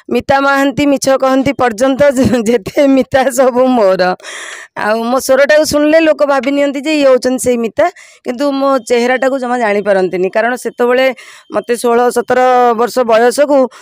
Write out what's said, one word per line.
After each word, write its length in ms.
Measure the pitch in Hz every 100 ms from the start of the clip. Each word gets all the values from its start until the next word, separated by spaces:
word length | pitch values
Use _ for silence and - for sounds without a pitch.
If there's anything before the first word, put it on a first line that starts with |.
| -
ମିତା 300 | 233 - 269
ମହାନ୍ତି, 460 | 277 277 277 226 285
ମିଛ 220 | 269 269
କହନ୍ତି 440 | 262 262 262 269
ପର୍ଯ୍ୟନ୍ତ 580 | 269 247 208 269 262 285
ଯେ-, 320 | 254 247 240
ଯେତେ 440 | 214 240 - - 277
ମିତା 440 | 269 - 269 262
ସବୁ 360 | 247 262 247 262
ମୋର। 500 | 247 190 185 180 180 - - - - - -
ଆଉ 260 | 208 226
ମୋ 160 | 233 254
ସ୍ୱରଟାକୁ 460 | 254 262 285 302
ଶୁଣିଲେ 360 | 302 294 302 320
ଲୋକ 240 | 311 294
ଭାବି 260 | 285 269 247
ନିଅନ୍ତି 300 | 285 285 277
ଯେ 140 | 277
ଇଏ 120 | 311 269
ହଉଛନ୍ତି 320 | 254 254 254
ସେଇ 180 | 254 240
ମିତା, 340 | 226 - 339 - - _
କିନ୍ତୁ 280 | - 247 285
ମୋ 260 | 277 269 262
ଚେହେରାଟାକୁ 600 | - 240 240 254 262 269
ଜମା 200 | 240 247
ଜାଣିପାରନ୍ତିନି। 680 | 220 202 202 190 185 180 185
କାରଣ 260 | 175 226
ସେତେବେଳେ 600 | 254 233 - 240 247 262 240 - - -
ମୋତେ 240 | - 196 240
ଷୋହଳ 320 | 240 233 240
ସତର 320 | 233 233 247 254 247 240
ବର୍ଷ 240 | 226 233 247
ବୟସକୁ 720 | 226 226 240 262 277 285 247 -